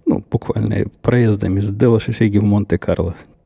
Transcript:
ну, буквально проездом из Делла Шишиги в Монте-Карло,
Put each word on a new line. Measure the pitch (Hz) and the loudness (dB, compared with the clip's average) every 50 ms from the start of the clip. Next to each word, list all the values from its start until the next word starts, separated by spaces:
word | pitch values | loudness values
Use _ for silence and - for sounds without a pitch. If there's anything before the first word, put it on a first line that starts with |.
| - | -2
ну, | 330 - - - - | -2 -2 -2 -2 -4
буквально | - - - - - - 107 104 101 98 101 104 - _ | -4 -4 -4 -4 -4 -2 -2 -2 -2 -2 -4 -4 -8 _
проездом | - - 120 123 120 110 104 98 101 95 95 98 | -2 0 2 2 4 2 2 0 0 -2 -2 -2
из | 101 104 | -2 -2
Делла | 101 104 131 120 113 107 | 0 2 2 4 2 2
Шишиги | - - 113 - 113 107 101 104 | 0 -2 -2 0 0 2 2 2
в | 104 | 2
Монте-Карло, | 104 101 104 98 - 85 87 - - 90 - 85 90 87 - - - _ _ _ | 2 2 0 0 0 -4 -2 -2 -2 -2 -2 -2 -4 -6 -10 -18 -20 _ _ _